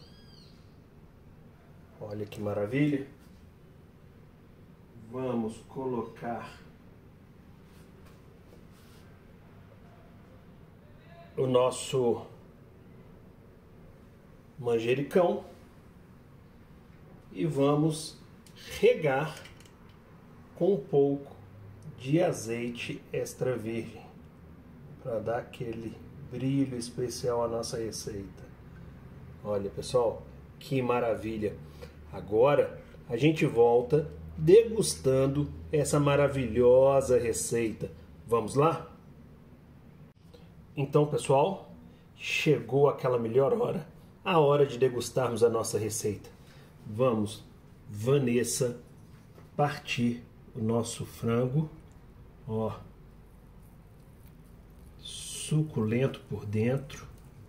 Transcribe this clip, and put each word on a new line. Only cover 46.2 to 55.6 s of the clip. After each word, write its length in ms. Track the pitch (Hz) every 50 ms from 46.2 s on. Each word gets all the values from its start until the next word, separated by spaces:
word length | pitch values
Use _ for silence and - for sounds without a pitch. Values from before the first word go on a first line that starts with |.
| - - - - - - - - - - - - -
Vamos, 600 | - 107 110 127 131 113 107 104 101 - - - - - - - - - - - -
Vanessa, 880 | 104 104 110 127 143 143 127 120 120 123 113 - - - 131 120 120 - - - - - - - - - - - - - - - -
partir 640 | - 147 139 - - - - - 127 120 120 117 - - - - - - - -
o 60 | -
nosso 460 | 110 110 117 117 113 - - - -
frango, 640 | - - - - 117 113 120 127 127 135 156 160 151 - - - - - - - - - - - - - - -
ó, 320 | - 110 110 110 107 104 - - - - - - - - - - - - - - - - - - - - - - - - - - - - - - - - - - - - - - - - - - - - -
suculento 1200 | - - - - - - - - - - 151 151